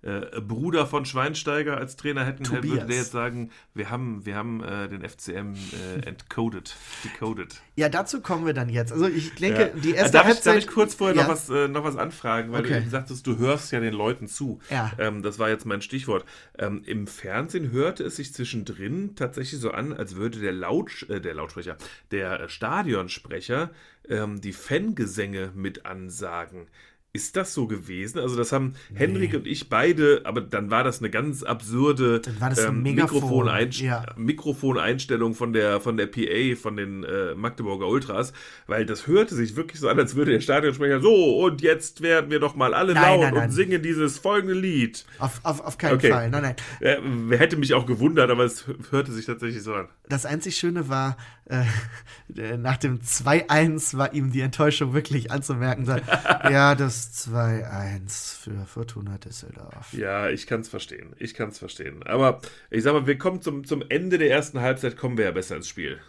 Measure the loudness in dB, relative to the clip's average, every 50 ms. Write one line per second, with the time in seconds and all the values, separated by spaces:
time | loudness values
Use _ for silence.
0 | -8 -6 -6 -6 -8 -8 -10 -10 -6 -6 -6 -4 -2 0 2 2 2 2 0 -4
1 | -4 -2 -2 -2 -2 -2 -2 -4 -4 -2 -2 -2 -2 -2 -4 -6 -6 -10 -12 -6
2 | -4 -4 -2 -2 -2 -4 -4 -6 -4 -4 -4 -2 -2 -2 -2 -2 -2 -2 -2 -2
3 | -2 -2 -4 -4 -4 -4 -4 -6 -10 -10 -12 -20 _ _ _ -10 -8 -6 -6 -6
4 | -6 -6 -8 -8 -8 -8 -8 -6 -6 -6 -8 -8 -6 -6 -6 -6 -6 -8 -8 -10
5 | -10 -12 -14 _ -12 -10 -8 -8 -8 -10 -10 -10 -12 -12 -10 -10 -10 -8 -8 -8
6 | -8 -8 -12 -14 -16 _ -4 -4 -2 -2 -4 -6 -12 -14 -18 -18 -16 -16 -14 -12
7 | -12 -12 -10 -6 -6 -6 -6 -6 -10 -12 -14 -20 -20 _ _ 0 0 0 0 0
8 | -4 -4 -6 -8 -4 -4 -4 -2 0 -2 0 0 -2 -2 0 -2 -2 -2 0 2
9 | 2 2 2 0 -4 -6 -8 -2 0 0 4 4 4 2 2 -2 0 2 4 6
10 | 4 8 10 10 10 10 8 6 6 6 6 6 4 2 2 2 2 2 2 0
11 | 2 4 6 6 4 4 2 -2 -2 0 2 2 2 2 0 -2 -2 -2 -2 -2
12 | -4 -6 -6 -6 -2 -2 0 0 -2 -2 -2 -2 0 0 0 0 0 -2 -4 -4
13 | -6 -6 -12 -8 -4 -2 0 2 2 2 2 0 -2 -4 -2 0 0 0 0 0
14 | 0 0 0 -2 -6 -12 -8 -6 -6 -6 -6 -8 -8 -4 -4 -2 -2 -2 -2 -2
15 | -2 -2 -2 -2 -6 -6 -2 0 0 0 0 0 -2 -6 -6 -4 -6 -6 -8 -6
16 | -2 -2 -2 -2 -2 -6 -20 -20 -20 _ _ -6 -6 -4 -4 -6 -8 -6 -6 -6
17 | -6 -8 -12 -14 -10 -6 -6 -6 -6 -4 -6 -4 -4 -2 -2 0 0 0 -2 -4
18 | -8 -8 -8 -10 -12 -12 -8 -8 -8 -6 -6 -6 -6 -8 -10 -8 -6 -6 -6 -6
19 | -6 -8 -6 -6 -6 -6 -4 -8 -10 -8 -8 -6 -6 -4 -4 -4 -6 -6 -6 -8
20 | -8 -8 -6 -4 -4 -4 -4 -4 -4 -4 -4 -4 -4 -2 -2 -2 -2 -4 -10 -16
21 | -10 -8 -8 -6 -6 -6 -6 -6 -8 -10 -10 -12 -12 -12 -12 -12 -16 -20 -20 -20
22 | _ _ -4 -4 -4 -4 -4 -6 -8 -10 -10 -8 -6 -4 -2 -2 0 0 0 -2
23 | -2 -4 -8 -12 _ -10 -10 -10 -6 -4 -2 -2 -2 -4 -8 -18 -20 -20 _ _
24 | _ -6 -4 -4 -4 -4 -6 -8 -10 -10 -10 -10 -6 -2 -2 -2 0 -2 -2 -2
25 | -4 -4 -2 -6 -6 -4 -4 -8 -8 -8 -8 -6 -6 -6 -8 -8 _ -12 -12 -12
26 | -12 -14 -12 -10 -10 -8 -8 -8 -10 -10 -14 -18 -20 _ _ _ -20 _ _ _
27 | _ _ _ -8 -8 -4 -4 -4 -4 -2 -2 -4 -2 -2 -4 -8 -8 -10 -8 -8
28 | -8 -6 -6 -4 -4 -2 0 -2 0 0 0 0 0 -2 -4 -8 -18 -16 -2 0
29 | 0 0 2 0 0 0 0 -2 -4 -4 -6 -8 -4 0 2 4 4 4 4 6
30 | 8 6 6 6 4 -2 -4 -4 -4 -2 -4 -4 -2 2 2 2 2 2 0 -2
31 | -4 -2 -2 -2 -2 -2 -4 -6 -4 -4 -4 -4 -4 -4 0 4 4 4 4 4
32 | 4 4 4 2 0 -4 -6 -2 0 0 2 2 2 2 2 0 0 0 4 4
33 | 2 4 4 2 2 4 2 4 4 4 2 2 0 0 -2 -4 -2 -2 -2 -2
34 | -4 -8 -8 -4 -2 -2 -2 0 0 -4 -4 0 0 0 2 2 2 0 0 -2
35 | 0 -2 0 0 2 0 0 -2 -2 0 2 2 4 4 2 2 0 0 0 0
36 | -2 -2 0 -2 0 0 2 2 2 2 0 -2 -4 -6 -6 -4 -6 -6 -6 -8
37 | -6 -4 -2 -2 -2 -2 -4 -4 -6 -6 -6 -4 -4 -4 -4 -2 0 2 2 0
38 | 0 0 -2 -2 -2 -4 -6 -16 -20 -20 -20 -20 -8 -4 -2 -2 0 -2 -4 -6
39 | 0 4 4 4 4 4 2 -2 -2 -2 -2 -6 -6 -6 -6 -2 0 2 4 4
40 | 4 2 2 2 4 4 4 2 4 4 2 4 4 2 0 2 2 2 2 6
41 | 8 8 8 8 8 8 6 6 4 4 2 4 4 4 4 4 0 -10 -10 -2
42 | 2 4 4 4 4 2 2 2 2 2 2 2 2 4 4 4 4 4 6 6
43 | 8 8 8 8 6 4 4 2 2 2 2 2 2 2 2 0 0 0 0 2
44 | 2 0 0 0 0 2 2 2 2 2 0 0 0 2 2 2 2 0 -2 -10
45 | -18 -18 -8 -4 -4 -4 -4 -2 -2 -2 -2 -2 -4 -10 -8 -2 2 2 4 6
46 | 6 6 6 6 2 0 0 0 0 -2 -4 -6 -10 -14 -10 0 2 2 2 2
47 | 0 -2 -2 -2 2 2 4 6 6 4 4 0 2 4 4 2 4 2 0 2
48 | 2 4 6 6 6 6 6 4 4 2 2 -4 -10 -10 -10 -12 -8 -2 -2 -2
49 | -2 -2 -6 -8 -6 -6 -8 -6 -6 -6 -6 -6 -8 -6 -6 -6 -6 -8 -14 _
50 | _ -4 -4 -4 -2 -4 -4 -4 -4 -4 -4 -2 0 0 0 0 -2 -2 0 0
51 | 0 -2 -4 -6 -10 -20 -20 _ _ -4 0 0 2 2 2 0 -4 -6 -14 -16
52 | -18 -20 -20 -20 -20 -16 -12 -10 -6 -6 -6 -2 0 0 0 0 0 -2 -2 -2
53 | -2 -2 -4 -2 2 4 4 4 4 4 4 6 6 4 2 0 -2 -2 0 0
54 | 0 0 0 0 -2 0 0 0 0 -2 2 4 4 4 4 4 0 0 0 0
55 | 0 0 -2 -2 -2 -2 -4 -4 -2 -2 -2 0 0 0 0 0 0 0 0 0
56 | 2 0 0 0 4 2 2 4 4 4 6 8 8 8 6 6 2 0 -2 -4
57 | -8 -8 -8 -10 -8 -2 0 2 2 2 2 0 -2 -6 -6 -6 -6 -4 -6 -8
58 | -8 -8 -10 -8 -8 -10 -12 -12 -12 -10 -8 -8 -8 -10 -8 -8 -8 -8 -8 -10
59 | -8 -8 -8 -10 -12 -14 -16 -14 -16 -16 -16 -16 -16 -16 -16 -18 -18 -12 -8 -6
60 | -4 -2 -2 0 0 0 -2 -2 -2 -4 -4 -4 -4 -6 -10 -12 -10 -12 -14 -16
61 | -16 -18 -14 _ -12 -12 -8 -8 -8 -8 -8 -14 -14 -14 -12 -12 -12 -12 -12 -12
62 | -8 -2 2 4 4 4 4 2 -8 -18 -18 -20 -14 _ -4 0 2 4 4 4
63 | 2 2 0 2 0 -2 -4 -2 -6 -6 -6 -6 -4 -4 -4 -4 -4 -4 -4 -4
64 | 0 2 2 4 6 6 4 4 2 0 -4 0 2 2 0 2 -2 -4 -4 -2
65 | -4 -2 0 2 2 2 2 -2 -4 -4 -8 -8 -8 -10 -10 -8 -8 -8 -8 -10
66 | -14